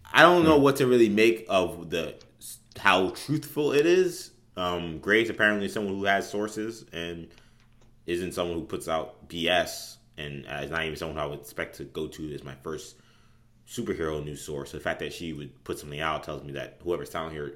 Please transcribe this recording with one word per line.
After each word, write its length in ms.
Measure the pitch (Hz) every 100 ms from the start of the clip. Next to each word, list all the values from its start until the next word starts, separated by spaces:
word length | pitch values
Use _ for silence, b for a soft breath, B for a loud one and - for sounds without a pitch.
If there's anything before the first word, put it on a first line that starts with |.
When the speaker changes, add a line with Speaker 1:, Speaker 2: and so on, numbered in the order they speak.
| -
Speaker 1:
I 100 | 131
don't 220 | 165 180
know 120 | 160 147
Speaker 2:
Hmm. 60 |
Speaker 1:
what 140 | 139 135
to 100 | 127
really 220 | 123 113
make 380 | 104 113 110 -
of 420 | 95 87 85 82
the, 260 | 85 78 - - _ - - _ -
how 320 | 101 92 92
truthful 640 | - - 151 - 147 147
it 140 | 139 160
is. 460 | 180 175 - - _ _ -
Um, 420 | 90 87 85 80
Grace 320 | 95 110 113
apparently 360 | 104 107 104 98
is 60 |
someone 220 | 110 104
who 100 | 98
has 240 | 98 98 95
sources 560 | 104 107 110 110 120 -
and 360 | 85 85 85 82 b b b b b _ _ -
isn't 260 | 87 90
someone 260 | 92 87 82
who 60 |
puts 240 | - 95 82
out 400 | 80 - - -
B 200 | 85 82
S, 500 | 87 80 - - - _ -
and, 260 | 76 69 -
uh, 100 | 71
is 140 | 71
not 140 | 80
even 120 | 80 76
someone 200 | 82 76
who 60 |
I 40 | 73
would 140 | 73
expect 360 | - - 82 -
to 80 |
go 240 | 71 82 73
to 260 | - 78
as 100 | 69
my 100 | 67 67
first 340 | 80 78 - - b b b b b _ -
superhero 560 | - 104 80 78 76
news 200 | 73 73
source. 300 | - 71 69
So 40 | 76
the 60 |
fact 180 | 87 80
that 120 | 76
she 200 | - 85
would 320 | 73 71 -
put 140 | - -
something 220 | 73 73
out 240 | 80 76
tells 180 | - 71
me 100 | 71
that 280 | 69 62 -
whoever's 260 | 87 85 -
telling 260 | 87 80 78
her 160 | 71